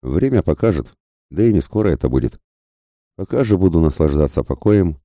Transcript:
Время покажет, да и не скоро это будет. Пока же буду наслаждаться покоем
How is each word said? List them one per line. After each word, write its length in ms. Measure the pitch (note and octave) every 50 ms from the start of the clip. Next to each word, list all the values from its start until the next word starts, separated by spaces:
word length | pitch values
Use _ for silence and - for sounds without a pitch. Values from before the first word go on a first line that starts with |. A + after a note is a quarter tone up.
| -
Время 400 | B1+ C2 E2+ A2 C3+ C3 A2 F2
покажет, 520 | - D2+ - - A2+ G2 D2 A#1+ - _ _ _ _ _ _ _ _
да 140 | - D#2 G#2+
и 80 | A#2 G#2+
не 80 | F#2+
скоро 280 | - - - G#2 G#2+ G2+
это 200 | D#2+ - - C2
будет. 320 | B1 C2 A#1+ A#1 - - _ _ _ _ _ _ _ _ _ _ _ _ _ _ _
Пока 280 | - F#2+ - - A#2+ C3+
же 120 | A2 G#2
буду 240 | F#2 F#2 F#2 E2 E2+
наслаждаться 640 | E2 D#2 D2 - D#2 D2+ C#2+ D2 D2+ C#2+ - - C2+
покоем 580 | - C#2 - - G#2+ G#2+ G#2 F#2+ E2+ D#2 - _